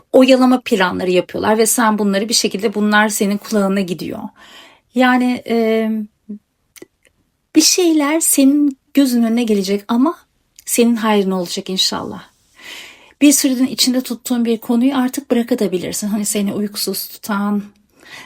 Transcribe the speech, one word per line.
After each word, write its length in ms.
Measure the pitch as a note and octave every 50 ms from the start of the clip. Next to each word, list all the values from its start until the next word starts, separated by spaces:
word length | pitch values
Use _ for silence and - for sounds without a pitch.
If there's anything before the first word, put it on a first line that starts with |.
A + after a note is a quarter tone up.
| _ _
oyalama 480 | - C4 C4 C4 C4 B3+ B3+ B3+ B3+ B3+ -
planları 460 | - A#3+ G3 F#3 F3+ F#3 F3+ F3+ F3+
yapıyorlar 480 | F3+ F3+ F3 - - F3+ F3+ G#3+ A3 A3
ve 80 | A3+
sen 320 | A3 - - A#3 A3 G#3+ G3+
bunları 300 | G#3 G3+ G3 G3 A#3 G#3+
bir 60 | A#3
şekilde, 400 | - - G#3+ - G3 G#3 A3+ G3+
bunlar 340 | G#3+ G#3 G#3 G#3 G#3 G#3+ A3
senin 300 | G#3 - G#3+ G3 G#3 G3+
kulağına 420 | - - A3 G#3 G3 G3 G3 G3+
gidiyor. 420 | G3 E3+ F3+ D#3 E3 - - - - G#3 _ _ - - - - - - _ _ _ _ _
Yani, 480 | A#3+ B3+ B3 B3+ B3 B3 B3 B3 - - -
e, 420 | A3+ A#3 A3+ A3 A3 A3 A3 A3 A3 A3 G#3+ G#3 _ _ _ - G#3 G#3 _ _ _ _ _ _ _ - - _ _ _ _ _ _ _ _ _ _ _ _ _ -
bir 40 | D#4
şeyler 600 | D#4 - - - F4+ E4 D#4+ D4+ C#4+ C#4 D#4 E4
senin 580 | D#4+ - - - C4+ C4+ C#4+ D4 D4 C#4+ C4+ - _ _ _
gözünün 320 | C#4 C#4+ C4 A#3+ A#3+ A#3
önüne 160 | A3+ A3+ A#3+
gelecek 420 | B3 A3 G#3+ G3+ F#3+ F#3+ G3+ G3+ - -
ama 260 | A#3 A#3+ C4+ E4 F4+ - _ _ _ _ _ _ _ - _
senin 300 | - - - A#3 A#3 A#3+
hayrına 440 | A3 G#3+ A3 G#3+ G3+ F#3+ F#3+ F#3+ F#3
olacak 300 | F3 E3+ - G3 F#3+ -
inşallah. 520 | F#3+ F#3+ - - G3+ F3+ - - G#3 F#3+ - _ _ _ _ _ _ - - - - - - - - - - - _ _
Bir 120 | C#4 D4
süredir 360 | C#4+ - - C#4 C4 A#3+ C4 C4
içinde 320 | - - - C4 B3 B3+
tuttuğun 440 | B3+ - A#3+ A3 _ - B3+ A#3+ A#3
bir 140 | A#3 A3+ A3
konuyu 380 | - - A#3+ A#3 B3 C4+ C#4
artık 340 | C4 B3 B3+ - - C4+ _
bırakabilirsin. 800 | C4 A#3+ A#3 A#3+ B3+ A#3+ G#3+ F3+ F3+ F3+ F3 E3 E3+ - G#3+ G#3
Hani 180 | G3+ G#3+ G#3
seni 260 | G3+ - G#3 G3+ G3 -
uykusuz 540 | G3+ G#3 G#3 G#3 - - F#3+ G3 - - -
tutan, 540 | - - - - G#3 G3+ G3+ G#3 G#3 G3+ G3+ - _ _ _ _ _ _ - - - - -